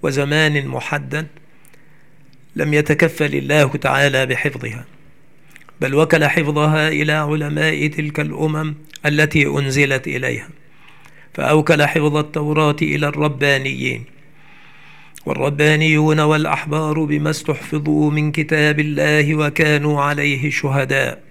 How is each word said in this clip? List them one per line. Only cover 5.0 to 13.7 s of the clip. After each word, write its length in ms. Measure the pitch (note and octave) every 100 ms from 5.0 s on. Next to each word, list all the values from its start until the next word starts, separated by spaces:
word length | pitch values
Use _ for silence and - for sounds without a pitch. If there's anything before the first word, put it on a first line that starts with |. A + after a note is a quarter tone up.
| - - - - - - - -
بل 140 | C3+ C#3
وكل 300 | D#3 E3 D3
حفظها 640 | - D3 D3 D3+ D#3 D3+
إلى 240 | D3+ D3+
علماء 760 | D3+ D3 D3+ D3 D3+ D3+ D#3 D3+
تلك 320 | D3+ D3+ D3
الأمم 560 | D3+ D3 D#3 D3+ D#3 D3+ - - D3+
التي 420 | D3 D3+ D3+ C#3+
أنزلت 600 | C#3+ C#3 C3 C#3+ C3+ C3
إليها، 420 | C3+ C3 A#2+ - - - - - - - - -
فأوكل 500 | - C3+ D3+ D3+ D#3
حفظ 340 | C#3+ D#3+ D3+ D3+
التوراة 580 | D3 D3+ D3+ D3+ D3+ D3+
إلى 260 | D3+ C#3+ D3
الربانيين، 960 | D3 D3+ C3+ C#3+ C#3 C3+